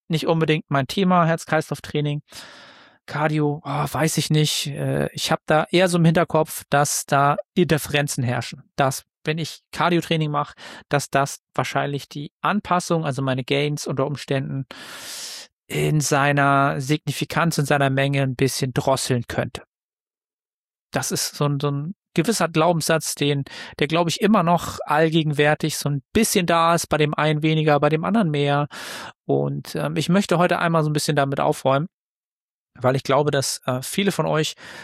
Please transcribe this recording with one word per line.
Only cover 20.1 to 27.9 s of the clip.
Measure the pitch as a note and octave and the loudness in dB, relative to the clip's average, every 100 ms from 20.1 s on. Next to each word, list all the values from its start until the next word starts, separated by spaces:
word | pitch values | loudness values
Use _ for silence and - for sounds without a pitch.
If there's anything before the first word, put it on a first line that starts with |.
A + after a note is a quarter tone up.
| _ _ _ _ _ _ _ _ | _ _ _ _ _ _ _ _
Das | C3 - | -6 -4
ist | - - - | -4 -6 -2
so | D3 | -2
ein, | C#3 | 0
so | C#3+ | -2
ein | C#3+ D#3 - _ | -4 -6 -12 _
gewisser | - E3 G#3 E3+ | -2 0 0 0
Glaubenssatz, | D#3+ E3+ E3+ - D#3+ - - | 2 2 2 2 0 0 -2
den, | C#3+ C#3 C3 - - - | -2 0 -4 -10 -14 -4
der, | C#3+ | 0
glaube | E3 E3+ | 2 0
ich, | - | 2
immer | G#3 G#3+ | 2 4
noch | E3 F3 - - | 4 2 0 -10
allgegenwärtig | - D3+ D#3+ D#3+ D3+ C#3+ D3 D3+ D#3+ - | -2 2 4 2 0 2 2 2 0 -2
so | C#3+ | -4
ein | C#3+ _ | -4 _
bisschen | G#3+ A3+ F#3+ F3 | 0 2 2 2
da | E3+ E3 E3+ | 4 4 2
ist, | - | 2
bei | D3+ | 0
dem | D3+ | 2
einen | D3+ D3+ D3+ | 2 0 2
weniger, | D#3 D#3 D#3 D3 | 2 2 4 4
bei | |
dem | D3 | 4